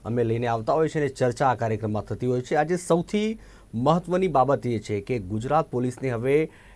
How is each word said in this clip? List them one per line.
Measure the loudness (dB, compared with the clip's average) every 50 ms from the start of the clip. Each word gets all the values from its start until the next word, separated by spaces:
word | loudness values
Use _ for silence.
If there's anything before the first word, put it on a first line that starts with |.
| -8
અમે | -4 0 0 0
લઈને | 0 0 0 0
આવતા | 0 -2 -2 0 0 0
હોઈએ | 2 2 0
છીએ | 0 -2
અને | -2 -2
ચર્ચા | 0 0 0 0 2 2 2 2
આ | 2
કાર્યક્રમમાં | 2 0 -2 -2 -2 -2 -2 -2 -4 -4
થતી | -6 -6 -4 -2
હોય | 0 0 0
છે. | 0 0 0
આજે | 2 2 2 0
સૌથી | -2 0 2 2 2 0 0 -2 0 0 -2 -4 -6 -10 -20 -20 -20 -16 -10 -4
મહત્વની | 0 2 2 2 2 2 0 0 0 2
બાબત | 2 4 4 4 4 2 0 0
એ | -2 -2 -2
છે | -2 -4 -4 -4
કે | -2 -2 -4 -4
ગુજરાત | -4 -4 -6 -4 -2 0 2 2 0 0
પોલીસને | -2 -2 -2 -2 -4 -4 -4 -4
હવે | -2 -2 0 2 2 2 2 0 -4 -14 -20 -20 -20